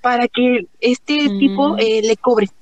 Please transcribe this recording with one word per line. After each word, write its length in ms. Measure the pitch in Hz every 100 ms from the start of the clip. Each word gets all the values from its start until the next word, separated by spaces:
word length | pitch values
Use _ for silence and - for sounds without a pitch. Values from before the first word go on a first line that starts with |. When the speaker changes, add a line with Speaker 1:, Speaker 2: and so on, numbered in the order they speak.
Speaker 1:
para 260 | 247 247 240
que 380 | - 247 247 175 _
este 500 | 240 247 - 294 294
Speaker 2:
Mm. 80 | 294
Speaker 1:
tipo, 380 | 277 294 285 208
eh, 240 | 220 220
le 140 | 214 220
cobre. 320 | - 226 202 -